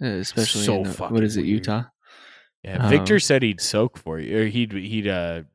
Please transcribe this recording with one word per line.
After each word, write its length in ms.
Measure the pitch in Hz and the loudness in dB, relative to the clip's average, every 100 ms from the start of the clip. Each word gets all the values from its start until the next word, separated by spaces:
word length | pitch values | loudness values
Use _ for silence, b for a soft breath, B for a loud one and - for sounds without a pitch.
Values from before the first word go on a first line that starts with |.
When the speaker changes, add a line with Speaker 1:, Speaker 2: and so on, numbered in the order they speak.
Speaker 1:
uh, 40 | 127 | -4
especially 560 | 95 98 117 107 104 104 | -4 -2 0 0 0 0
Speaker 2:
So 80 | 101 | 0
Speaker 1:
in, 20 | |
uh, 80 | 95 | -2
what 60 | 87 | -6
Speaker 2:
fucking 260 | 90 113 | 0 2
Speaker 1:
is 140 | 107 101 | 2 0
it, 40 | |
Speaker 2:
weird. 80 | 78 | 0
Speaker 1:
Utah? 320 | 107 110 107 123 _ B B B B B _ | 0 0 -4 -6 _ B B B B B _
Speaker 2:
Yeah, 260 | - 92 110 | -8 0 4
Victor 240 | 143 190 | 4 4
Speaker 1:
Um, 60 | 208 | 2
Speaker 2:
said 220 | - 135 | 4 4
he'd 180 | 113 92 | 2 0
soak 340 | - 107 123 - | -2 0 0 -2
for 220 | 80 80 | -10 -8
you. 200 | - 107 | -2 0
Or 40 | 107 | 0
he'd, 260 | 120 113 | 0 -2
he'd, 340 | 98 101 110 101 | -6 -6 -4 -2
uh, 360 | 92 85 85 76 | -2 -4 -6 -12